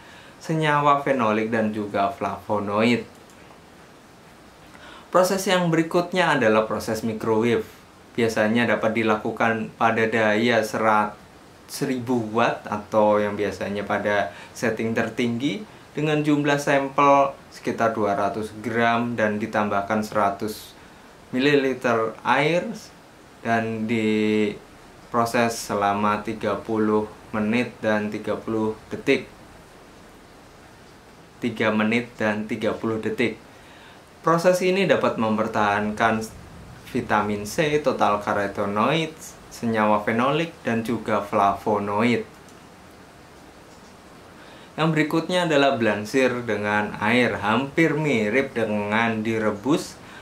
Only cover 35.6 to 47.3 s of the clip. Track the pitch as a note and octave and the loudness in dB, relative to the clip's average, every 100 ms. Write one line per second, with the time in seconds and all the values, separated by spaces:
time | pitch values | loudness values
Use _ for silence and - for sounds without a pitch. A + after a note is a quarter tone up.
35.6 | G#2 G#2 G#2+ G#2+ A#2 A2 G#2+ - - - | 2 2 0 0 0 0 -4 -12 -18 -20
36.6 | - - - B2 A#2 G#2+ G#2 G#2 G#2 - | -20 -20 -8 -6 -2 0 0 -4 -4 -2
37.6 | D3+ D3+ C3+ G#2+ G#2 G2+ - G2+ G2 G#2+ | 0 0 0 0 2 0 0 -2 -2 -4
38.6 | G2+ G#2 A#2+ D#3+ D#3 - - - - - | -2 0 2 0 -2 -8 -18 -20 -20 -8
39.6 | A#2 A2 G#2+ G#2 A#2 A2+ C3 D#3 E3 - | -2 2 2 2 0 0 2 0 -2 -6
40.6 | B2 A2+ A2+ A2+ A#2 G#2 G2+ G#2+ G2+ F#2+ | -4 -2 -2 -4 -2 -2 0 2 2 2
41.6 | A2+ G2+ G2+ G#2 A#2+ A#2 - - - - | 0 -2 0 0 2 0 -2 -14 -20 -20
42.6 | - - - - - - - - - - | -20 -20 -20 -20 -20 -20 -20 -20 -20 -20
43.6 | - - - - - - - - - - | -20 -20 -20 -20 -20 -20 -20 -20 -20 -20
44.6 | - - E3 D#3 D3+ D#3+ D#3+ F3+ E3+ C#3+ | -12 -2 0 2 2 0 0 0 2 4
45.6 | C#3 A#2 A2+ G2+ G#2 C3+ B2+ B2 A#2 G#2 | 4 4 2 0 0 2 2 0 -4 -2
46.6 | G#2 G#2 G#2 E2 G#2 B2 A#2 | 0 0 -2 -2 0 2 2